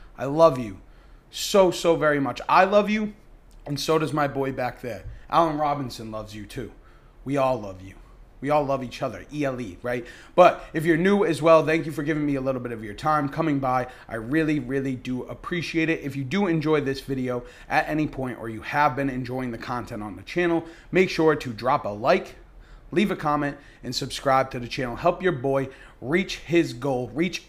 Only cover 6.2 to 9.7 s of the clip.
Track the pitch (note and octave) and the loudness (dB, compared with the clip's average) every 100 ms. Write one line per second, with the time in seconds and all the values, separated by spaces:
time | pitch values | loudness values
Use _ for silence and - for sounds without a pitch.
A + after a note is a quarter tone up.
6.2 | G#2 G#2+ G2+ C3+ G#2 - - - - - | -10 -14 -12 -10 -12 -14 -20 -20 -20 -16
7.2 | - C#3 C3 B2+ G2+ F#2 F#2+ G2 - - | -4 0 2 0 -6 -12 -16 -20 -20 -20
8.2 | - - C3+ D3+ C#3 C3+ B2 - C#3 G2 | -20 -10 0 0 2 -2 -4 -6 -6 -6
9.2 | F#2 D3 C#3 B2+ A#2 | -12 -4 -4 -4 -8